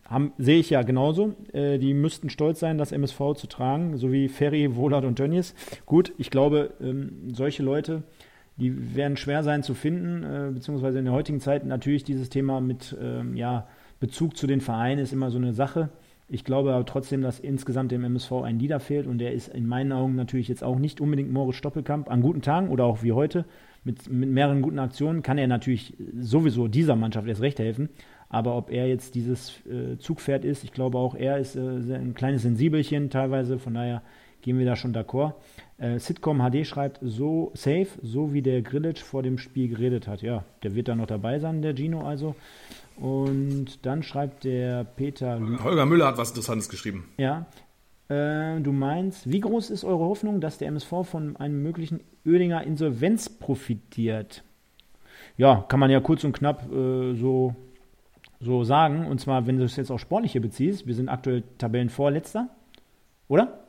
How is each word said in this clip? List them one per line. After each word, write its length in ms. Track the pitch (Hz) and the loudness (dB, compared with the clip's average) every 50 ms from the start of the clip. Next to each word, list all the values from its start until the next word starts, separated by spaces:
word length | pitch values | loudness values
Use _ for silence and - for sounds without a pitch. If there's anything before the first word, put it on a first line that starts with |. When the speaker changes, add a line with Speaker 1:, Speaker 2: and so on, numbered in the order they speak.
| - - | -10 -4
Speaker 1:
Haben, 240 | 113 135 147 143 - - | 0 0 0 0 -2 0
sehe 220 | 127 131 156 165 | 4 6 6 6
ich 100 | 156 - | 6 6
ja 120 | 156 131 | 4 2
genauso. 520 | 120 117 131 127 135 151 156 185 208 214 - - - - | 4 4 2 4 4 2 4 2 2 0 0 -6 -12 -8
Äh, 260 | - 143 143 143 143 131 | -4 -2 0 0 2 2
die 140 | 135 135 | 2 2
müssten 380 | 139 143 147 160 - - - 143 | 2 2 2 0 0 -4 -8 -6
stolz 300 | - - 151 160 160 - | -2 0 2 2 2 0
sein, 180 | 165 160 160 151 | 0 0 0 0
das 140 | 147 - | -2 -2
M 100 | 147 143 | -2 -2
S 80 | 139 135 | -2 -2
V 240 | - - 139 143 151 | -2 -2 -2 -2 -2
zu 140 | - - - | -2 -6 -12
tragen, 480 | - - 127 131 139 156 175 170 151 | -6 -4 -2 0 0 0 0 -2 -2
so 160 | 123 127 127 | -2 0 2
wie 160 | 131 139 139 135 | 2 2 2 2
Ferry, 480 | - - 143 147 147 151 147 139 117 | 2 2 0 2 2 2 2 2 2
Wohlert 280 | 117 143 143 143 139 131 | 2 2 2 4 4 2
und 120 | 131 120 | 2 0
Tönnies. 400 | 131 139 147 165 185 175 - - - - - - - - | 2 0 2 2 0 0 -2 -6 -16 -16 -14 -14 -10 -2
Gut, 260 | - 156 170 - - - - | 4 6 6 6 6 2 -8
ich 120 | 123 - | -6 0
glaube, 440 | - 135 139 147 151 147 147 147 - - | 4 4 6 6 6 4 2 0 -4 -6
ähm, 540 | 127 127 131 139 139 - - 69 82 127 120 | -6 -4 -4 -4 -6 -8 -10 -12 -10 -8 -4
solche 300 | 117 135 147 139 - 139 | -2 -2 -2 -2 0 0
Leute, 400 | 131 139 151 160 160 160 156 156 - - - - - - - - _ - | 0 0 0 -2 -2 -4 -6 -6 -10 -16 -20 -20 -20 -20 -20 -20 _ -6
die 380 | - 127 127 131 135 120 117 120 | -2 -2 -2 -2 -2 -6 -6 -2
werden 220 | 135 143 143 143 | -2 0 0 -2
schwer 260 | - - 139 143 156 | -2 -2 -2 -2 0
sein 220 | 151 147 147 147 139 | 2 2 0 0 0
zu 100 | - 127 | -2 -4
finden, 480 | - - 151 170 180 175 170 175 170 | -2 -2 -2 -2 -2 -2 -4 -4 -4
äh, 300 | 160 143 139 143 143 139 | -6 -6 -6 -4 -4 -4
beziehungsweise 480 | 135 127 - 147 147 135 131 135 131 135 | -6 -6 -6 -4 -4 -2 0 0 0 0
in 60 | 131 | 0
der 80 | 127 123 | 2 2
heutigen 260 | 139 139 - 151 131 | 2 0 0 -2 -2
Zeit 260 | - 139 143 143 139 | 0 0 0 0 0
natürlich 380 | 135 131 123 - 139 147 143 - | -2 -4 -2 0 0 0 0 0
dieses 240 | - 135 131 127 127 | -2 -4 -4 -4 -2
Thema 320 | - 139 139 135 135 131 | -2 0 0 0 0 0
mit, 360 | 127 127 123 131 - - - - | 0 -2 -2 -4 -8 -12 -12 -8
ähm, 320 | 123 123 123 123 123 123 123 | -8 -6 -6 -6 -6 -6 -4
ja, 320 | 120 120 123 123 117 - - - - - - - - | -4 -2 -2 -2 -4 -6 -8 -16 -20 -20 -20 -10 -6
Bezug 380 | 131 120 - - 170 160 - | -6 -4 -2 -2 -2 -2 -2
zu 100 | - 147 | -2 0
den 140 | 135 139 135 | 2 2 2
Vereinen 400 | 131 127 113 113 117 127 139 143 | 0 0 -2 0 0 0 0 0
ist 120 | 135 127 | -2 -2
immer 200 | 135 135 131 123 | -2 -2 -2 0
so 60 | 117 127 | 0 0
eine 140 | 123 123 | 0 0
Sache. 360 | 113 117 139 135 - 170 160 147 - - - - - _ _ | 0 0 0 0 0 -2 -2 -2 -6 -12 -20 -20 -20 _ _
Ich 160 | - 131 117 | -8 -8 -6
glaube 300 | - - 131 139 139 139 | -2 0 0 2 2 2
aber 140 | 131 123 120 | 2 2 0
trotzdem, 340 | - - 143 - - 143 135 | 0 -2 -4 -4 -2 -2 -2
dass 180 | 131 127 123 - | 0 -2 -4 -4
insgesamt 540 | - 143 139 127 - 139 120 131 135 123 | -4 -4 -4 -4 -2 -2 -2 0 0 0
dem 100 | 123 120 | -2 -2
M 140 | 123 123 123 | 0 0 -2
S 80 | 123 - | -2 -2
V 180 | - 127 127 | -2 -4 -4
ein 160 | 127 117 117 113 | -2 -2 -2 0
Leader 220 | 127 143 156 135 | 0 0 -2 -2
fehlt 260 | - - 147 147 139 | -2 -2 -2 -2 -2
und 120 | 127 123 117 | -2 -2 -2
der 140 | 120 123 | -2 -2
ist 160 | - 120 - - | -4 -4 -6 -6
in 180 | - 127 117 | -6 -4 -2
meinen 260 | 117 123 127 139 139 | 0 0 0 0 0
Augen 220 | 135 127 131 131 127 | 0 0 0 0 0
natürlich 340 | 127 120 - - 127 113 117 | 0 -2 -2 -2 -2 -2 -2
jetzt 160 | 120 - - | -4 -4 -2
auch 140 | 127 127 131 | -2 0 0
nicht 220 | 143 151 - - | 0 0 -2 -2
unbedingt 300 | 143 151 147 139 139 131 | 0 0 2 0 0 0
Moritz 260 | 127 135 135 127 127 | 0 0 0 0 -2
Stoppelkamp. 540 | - - 147 - 160 - - 147 151 - - | -4 -4 -6 -6 -4 -4 -2 -2 -2 -2 0
An 120 | 120 123 | 2 4
guten 180 | 123 143 175 143 | 4 4 2 2
Tagen 300 | - 139 147 175 196 180 | 2 2 2 2 2 2
oder 140 | 139 127 123 | 2 4 4
auch 180 | 120 110 110 | 4 2 2
wie 100 | 113 117 | 2 2
heute 320 | 110 127 151 151 - 175 165 - - - - - - - - | 4 4 2 2 2 0 -2 -4 -8 -20 -20 -20 -18 -10 -6
mit, 260 | 127 120 - - 123 | -6 -6 -6 -6 -4
mit 200 | 131 123 131 135 | -2 0 2 2
mehreren 320 | 131 131 143 143 143 139 | 4 4 4 4 4 4
guten 160 | 131 160 156 139 | 2 2 0 -2
Aktionen 440 | 131 127 - - 143 156 165 165 | -4 -4 -2 -2 -2 0 0 0
kann 140 | - - 151 | 0 0 0
er 100 | 143 131 127 | 2 4 2
natürlich 460 | 123 117 - 131 127 110 - - - - - - - 120 | 2 2 2 0 0 0 -2 -6 -14 -14 -12 -10 -8 -6
sowieso 480 | 123 110 120 160 160 151 110 123 120 | -2 2 4 4 6 4 4 4 2
dieser 300 | 113 104 147 165 147 120 | 2 4 4 4 4 4
Mannschaft 320 | 113 110 110 110 110 104 117 | 4 2 0 -2 -2 -2 -2
erst 140 | 107 101 | -2 0
recht 160 | 120 143 143 - | 0 0 0 0
helfen. 320 | 110 113 110 123 147 151 - - - - - - - - | -2 -2 -2 -2 -4 -6 -6 -12 -20 -20 -20 -20 -12 -4
Aber 260 | - 113 113 120 120 | -2 -2 0 0 0
ob 140 | 120 - - | -2 -4 -4
er 180 | - 123 127 131 | -2 0 0 0
jetzt 260 | 127 123 - - - | 0 0 -2 -4 -4
dieses, 460 | 123 117 120 127 123 - - - - - | -2 -2 0 -2 -2 -4 -10 -16 -16 -12
äh, 320 | - 127 127 123 127 123 123 | -10 -8 -6 -6 -6 -8 -6
Zugpferd 480 | - - 160 - - 139 139 135 - | -4 -6 -6 -4 -2 -2 -2 0 0
ist, 180 | 143 143 - - | -2 -4 -4 -6
ich 80 | 110 | -10
glaube 240 | - 127 131 127 123 | -4 -2 -2 0 0
auch 180 | 127 127 127 127 | 0 0 -2 -2
er 240 | 113 127 135 139 139 | -2 0 0 0 0
ist, 180 | 131 131 - | -2 -4 -4
äh, 260 | 131 127 131 127 127 | -6 -4 -4 -4 -4
sehr, 160 | 117 123 131 131 | -4 -4 -4 -4
ein 160 | 127 123 120 | -4 -6 -4
kleines 280 | - 120 135 139 120 | -2 0 0 0 2
Sensibelchen 680 | 110 123 117 110 147 165 151 156 139 - 147 143 143 127 | 2 2 2 4 4 4 4 2 0 0 0 -2 -2 0
teilweise, 480 | 135 131 135 131 135 135 127 123 131 127 | 0 0 0 0 0 0 0 -2 -2 -4
von 160 | 127 123 113 | -4 -6 -4
daher 280 | 117 120 120 120 120 - - - - - - _ _ | -4 -4 -4 -4 -6 -8 -14 -20 -20 -20 -20 _ _
gehen 180 | - 123 127 127 | -4 0 2 2
wir 80 | 127 | 2
da 100 | 123 123 | 2 2
schon 180 | - - 123 113 | 0 -2 -2 -2
d'accord. 400 | 113 110 - - 131 147 156 147 - - - - - - - - | -4 -4 -2 -2 -2 -2 -2 -4 -8 -16 -20 -20 -20 -20 -20 -12
Äh, 220 | - 123 120 120 123 | -6 -4 -2 -2 -2
Sitcom 440 | - - 175 - - 160 151 135 | -2 -4 -6 -2 0 0 2 4
H 80 | 123 127 | 4 4
D 140 | 123 147 156 | 2 0 0
schreibt, 360 | - - 143 139 135 - - | -2 -4 -4 -4 -4 -4 -6
so 500 | 131 123 107 117 143 151 160 165 165 - - | -6 -6 -4 -2 -2 0 0 0 -2 -2 -4
safe, 340 | - - 139 143 180 196 196 - - | -2 0 2 2 2 0 -2 -4 -10
so 300 | 135 113 117 139 156 151 | -8 -4 -2 -2 0 0
wie 80 | 143 143 | 0 0
der 220 | 127 131 127 123 | 2 2 2 0
Grillitsch 400 | 110 120 131 147 156 165 156 - | 0 -2 -2 -2 -2 -2 -4 -6
vor 200 | - - - 135 | -10 -8 -6 -4
dem 140 | 127 127 131 | -2 -2 -2
Spiel 320 | 123 - - - 131 127 117 | -4 -6 -6 -4 -2 -2 -2
geredet 400 | 117 110 123 127 123 110 - 101 | 0 0 0 0 0 0 -4 -6
hat. 140 | 104 101 | -8 -6
Ja, 220 | - 117 120 104 92 - - - | -4 -4 -4 -4 -6 -10 -14 -10
der 120 | - 101 98 | -8 -4 -4
wird 140 | 117 113 127 | -4 -2 -2
da 60 | 117 | -2
noch 120 | 113 113 | -2 -2
dabei 320 | - 110 101 101 113 135 147 | -2 -4 -4 -4 -2 -2 -2
sein, 220 | 156 160 160 156 | -2 -2 -2 -2
der 160 | 151 156 139 | -2 -2 -2
Gino 240 | 127 147 165 165 156 | -2 -2 -4 -4 -4
also. 340 | 151 143 147 139 151 156 143 - - - - - - - - - - - - | -4 -6 -6 -4 -4 -6 -8 -8 -14 -20 -20 -20 -20 -20 -20 -20 -20 -20 -14
Und 880 | - - 131 135 135 135 139 139 135 139 139 139 139 135 - - - - | -8 -4 -2 0 0 0 0 0 0 0 -2 -2 -4 -4 -6 -10 -8 -6
dann 200 | 127 139 160 147 | -4 -4 -4 -6
schreibt 400 | - - 139 143 135 135 - - | -6 -4 -4 -4 -4 -6 -6 -6
der 400 | 131 127 123 123 123 123 123 113 | -4 -2 -2 -2 -2 -2 -4 -6
Peter 540 | - - - 135 143 139 - 131 123 120 113 | -8 -6 -6 -6 -6 -4 -4 -4 -4 -2 -2
Lü- 220 | 110 110 120 120 110 | -2 -2 -2 -2 0
Speaker 2:
Holger 200 | 127 185 156 135 | 0 2 4 4
Müller 220 | 143 170 170 151 | 6 6 6 6
hat 100 | 135 120 | 4 2
was 120 | 120 117 - | 0 -2 -4
Interessantes 400 | - 117 107 - 113 110 98 - | -4 -6 -4 -4 -4 -4 -4 -6
geschrieben. 400 | - - - 107 98 92 82 - - | -10 -10 -8 -8 -8 -8 -10 -10 -6
Speaker 1:
Ja. 300 | - 135 131 151 165 170 - - - - _ _ _ _ _ _ _ _ - | -2 -2 -2 -2 -2 -6 -12 -16 -20 -20 _ _ _ _ _ _ _ _ -4
Äh, 520 | 143 143 147 151 151 151 156 160 160 160 | -2 -2 0 0 -2 -2 -2 -2 -2 -2
du 100 | 139 139 | 0 0
meinst, 580 | 139 139 135 135 151 175 185 190 185 - - 123 | 0 0 0 0 -2 -2 -2 -4 -6 -6 -4 -2
wie 120 | 156 202 | -2 0
groß 300 | 214 202 226 233 214 - | 0 0 0 -2 -2 -4
ist 120 | 208 190 | -6 -6
eure 220 | - 185 185 160 165 | -2 0 0 2 2
Hoffnung, 360 | 175 208 202 - 208 208 185 | 0 0 -2 -2 -2 -2 0
dass 180 | 156 156 - - | -2 -2 -4 -6
der 100 | 151 151 | -6 -6
M 80 | 151 | -6
S 80 | 147 - | -6 -6
V 180 | - 170 180 | -6 -4 -4
von 340 | 180 175 - 160 151 147 - | -4 -4 -4 -6 -6 -6 -6
einem 240 | - 143 147 147 139 | -6 -4 -4 -2 -2
möglichen 400 | 143 160 165 170 165 147 165 - - - - _ - | -2 -2 -4 -4 -6 -6 -6 -8 -10 -14 -14 _ 2
Oedinger 380 | 156 170 180 180 175 170 160 | 4 6 6 6 4 0 -2
Insolvenz 640 | - - 160 143 160 151 120 113 143 190 226 214 - - | -2 -2 -2 0 0 0 0 2 2 2 2 2 0 -6
profitiert? 1160 | - - - - 131 127 - - 117 101 - - - 120 113 113 110 110 104 - - - - - _ _ _ _ _ _ - _ - - - - - - - - - | -14 -8 -2 -2 -2 -2 -2 -4 -4 -4 -6 -10 -4 -2 -2 0 0 -2 -6 -8 -14 -20 -20 -20 _ _ _ _ _ _ -20 _ -20 -20 -20 -20 -20 -20 -20 -8 2
Ja, 280 | - 127 139 127 101 - - | 6 8 10 8 8 6 2
kann 120 | 131 139 | 4 6
man 100 | 135 131 | 8 8
ja 80 | 135 131 | 8 6
kurz 240 | 131 - 160 147 | 6 4 2 2
und 120 | - 143 - | 2 0 0
knapp, 360 | - 147 147 143 - 127 135 | 0 0 0 0 -2 -4 -6
äh, 440 | 131 135 131 127 127 127 127 127 123 | -2 0 0 0 0 0 0 -2 -2
so, 420 | 110 120 131 131 127 127 127 120 - - - - - - - _ _ _ _ _ _ - - - - | 0 2 2 2 4 2 2 0 -4 -12 -20 -20 -20 -20 -20 _ _ _ _ _ _ -20 -20 -16 -8
so 240 | 117 120 123 123 | -2 0 2 2
sagen. 440 | 120 110 139 156 160 151 143 160 165 | 4 4 6 6 6 4 4 0 -2
Und 140 | 151 139 123 | -2 -2 -2
zwar, 280 | - 135 135 131 113 120 | 0 0 0 2 2 2
wenn 100 | 131 127 | 2 2
du 60 | 127 | 2
es 100 | 123 - | 0 0
jetzt 160 | 143 131 - | -2 -4 -4
auf 100 | 127 113 | -4 -6
Sportliche 400 | - - 175 220 233 - - - | -4 -2 -2 0 0 0 0 0
beziehst, 460 | 110 104 - - 135 180 202 - - | -2 -2 -2 0 0 0 0 -2 -4
wir 80 | 120 117 | -4 -2
sind 140 | 117 131 135 | -2 -2 -2
aktuell 340 | 131 127 - 135 123 120 110 - - - | -4 -4 -2 0 0 -2 -2 -6 -8 -6
Tabellenvorletzter, 920 | 123 113 113 123 123 117 - - 143 143 143 160 151 - - 214 247 247 - - _ _ - - - _ _ _ _ _ _ _ _ | -4 0 0 0 0 0 0 0 2 2 2 0 -4 -4 -4 -4 -4 -6 -8 -16 _ _ -20 -20 -20 _ _ _ _ _ _ _ _
oder? 320 | - 139 180 247 254 - - - | 2 4 4 4 4 0 -12 -20